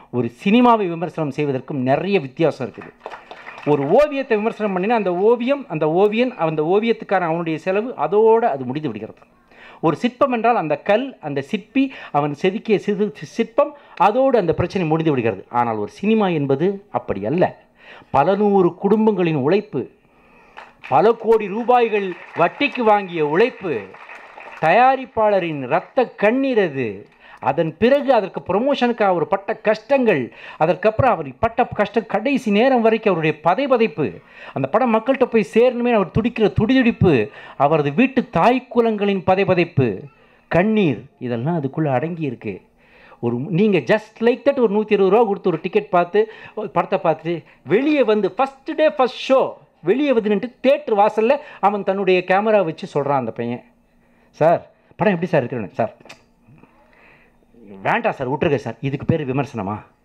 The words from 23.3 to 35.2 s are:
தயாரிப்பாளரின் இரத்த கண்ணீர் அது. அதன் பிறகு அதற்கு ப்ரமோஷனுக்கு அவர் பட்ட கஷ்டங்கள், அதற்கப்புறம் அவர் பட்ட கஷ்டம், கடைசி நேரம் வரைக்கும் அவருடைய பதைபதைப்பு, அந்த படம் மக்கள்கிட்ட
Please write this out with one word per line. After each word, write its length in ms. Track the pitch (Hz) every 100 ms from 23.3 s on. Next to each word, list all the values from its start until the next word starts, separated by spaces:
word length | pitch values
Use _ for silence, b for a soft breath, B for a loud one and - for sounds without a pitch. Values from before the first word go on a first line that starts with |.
| 160 247 - 190 120 95 - - - - - - -
தயாரிப்பாளரின் 1000 | 160 196 254 269 247 - 214 202 170 151
இரத்த 460 | 127 160 - - 240
கண்ணீர் 500 | - 208 254 269 240
அது. 480 | 185 135 117 98 - B B B
அதன் 360 | 120 143 165 156
பிறகு 360 | 226 285 254
அதற்கு 280 | 240 185 175
ப்ரமோஷனுக்கு 640 | - 180 262 277 240 233
அவர் 260 | 202 180 147
பட்ட 280 | - - 220
கஷ்டங்கள், 760 | 202 214 - 277 240 165 113 B B B
அதற்கப்புறம் 540 | 160 180 214 214 262
அவர் 160 | 185 147 -
பட்ட 280 | 226 233 240
கஷ்டம், 400 | - 202 - -
கடைசி 440 | 202 220 269 -
நேரம் 300 | 202 262 254
வரைக்கும் 360 | 220 220 220 170
அவருடைய 240 | 156 151
பதைபதைப்பு, 760 | 165 190 277 247 220 - 127 82 B B B
அந்த 160 | - 135
படம் 260 | 214 247
மக்கள்கிட்ட 300 | 220 220 269